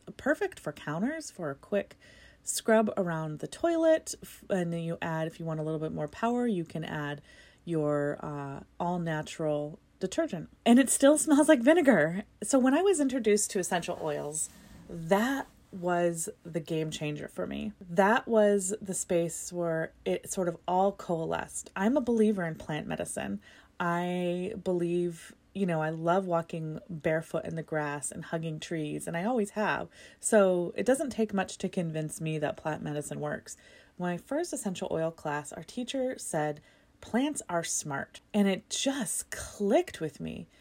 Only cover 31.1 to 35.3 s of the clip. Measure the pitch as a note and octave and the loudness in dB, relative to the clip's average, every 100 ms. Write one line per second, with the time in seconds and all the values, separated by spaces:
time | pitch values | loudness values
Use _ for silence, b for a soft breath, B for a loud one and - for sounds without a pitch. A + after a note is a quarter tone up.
31.1 | A3 G#3+ G3 F#3 - F#3 F#3+ E3+ D#3 D#3 | -2 0 0 -2 -4 -4 -2 -2 -2 -4
32.1 | - D#3+ D#3 D3 - D#3 D#3 D#3 D3 D3 | -4 -4 -2 -2 -4 -6 -4 -4 -6 -6
33.1 | C#3+ D3 D3 - - B B B - F3+ | -6 -6 -6 -10 -20 B B B -6 -4
34.1 | F3 - C#4+ F4 C#4 G3+ F3+ F#3+ E3 D#3+ | -4 -4 -4 -4 -4 -6 -4 -4 -2 -2
35.1 | E3 D#3 | -4 -6